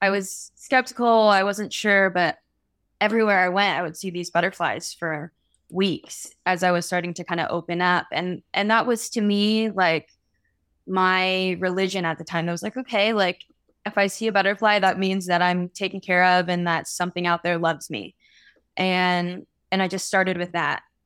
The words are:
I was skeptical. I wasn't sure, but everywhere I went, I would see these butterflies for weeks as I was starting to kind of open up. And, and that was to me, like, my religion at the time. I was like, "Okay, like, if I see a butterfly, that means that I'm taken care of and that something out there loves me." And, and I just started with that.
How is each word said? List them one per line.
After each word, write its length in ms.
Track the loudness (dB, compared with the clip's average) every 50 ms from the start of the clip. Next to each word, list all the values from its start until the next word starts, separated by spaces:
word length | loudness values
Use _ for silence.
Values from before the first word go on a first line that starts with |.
I 100 | 0 0
was 420 | 0 -2 -4 -8 -12 -14 -16 -20 _
skeptical. 720 | _ -6 0 0 0 0 0 -6 -2 2 4 6 6 6 6
I 140 | 6 6
wasn't 300 | 4 0 -2 -4 -6 -8
sure, 380 | -8 -4 0 4 4 4 4 4
but 280 | 2 2 0 0 0 _ _ _ _ _ _ _ _ _ _ _ _ 0
everywhere 400 | 0 2 4 4 4 4 4 4
I 80 | 4 2
went, 280 | 2 2 2 2 0
I 60 | -2
would 140 | -4 -4 -8
see 140 | -8 -10 -8
these 200 | -8 -8 -10 -2
butterflies 640 | 0 0 0 0 -2 -2 -2 -2 -2 -4 -8 -12 -10
for 380 | -6 -6 -4 -4 -6 -8 -12 _ _ _ _ _ _ _ _
weeks 600 | -2 0 0 0 0 -4 -8 -16 -16 -16 -16 -18 -18 _ -2
as 160 | -2 0 2
I 80 | 2 2
was 160 | 2 2 0
starting 260 | -2 -4 -4 -4 -4 -8
to 100 | -10 -6
kind 160 | -4 -2 -2
of 100 | -2 -2
open 300 | -2 -6 -4 -4 -4 0
up. 260 | 2 2 2 2 0 -2
And, 300 | -6 -4 -4 -4 -6 -8 _ _
and 180 | -4 -2 0 2
that 160 | 2 2 2
was 240 | 0 -2 -2 -4 -6
to 100 | -4 -2
me, 500 | 0 2 2 2 2 2 2 0 0 -2
like, 380 | 0 2 2 2 2 0 -4 _ _ _ _ _ _ _ _ _ _ _ _ _ _ _ _
my 720 | -4 0 2 2 2 2 2 2 0 0 0 0 -2 -2 -2
religion 460 | -2 -2 0 0 -2 -2 -2 -2 -2
at 140 | -2 -4 -6
the 60 | -8
time. 240 | -6 -4 -4 -2 -2
I 40 |
was 100 | -4 -6
like, 140 | -8 -8 -8
"Okay, 360 | -8 -10 -4 0 0 2 2 2
like, 280 | 2 0 0 -2 _ -14 _ _ _ _ _ _ _ -12
if 140 | -4 0 0
I 80 | 0
see 220 | 0 0 -4 -4 0
a 40 |
butterfly, 460 | 0 2 2 2 0 2 2 2 4 4
that 200 | 4 2 2 2
means 280 | -2 -2 -2 -2 -2
that 160 | 0 2 2
I'm 280 | 2 2 2 0 -4 -6
taken 300 | _ -6 -6 -6 -6 -8
care 380 | -4 0 2 4 4 4 4 4
of 100 | 2 0
and 200 | -2 -2 0 0
that 180 | -2 -2 -4
something 400 | -8 -6 -4 -4 -4 -4 -2 0
out 160 | 0 0 0
there 160 | 0 -2 -2 0
loves 320 | 0 -2 -2 -2 -8 -10
me." 240 | -8 -8 -10 -10 _ _ _ _ _ _ _ -20 _ _ _ _ -6
And, 680 | -4 -2 0 0 2 2 2 2 0 -2 -4 -6 -10 -14 _ _ _ _ -4
and 100 | -2 -2
I 80 | -2 -2
just 180 | -2 -6 -6
started 300 | 0 0 2 2 2 -2
with 160 | -4 -6 -6
that. 300 | -4 -4 -2 -2 -4 -6 _ _ _ _ _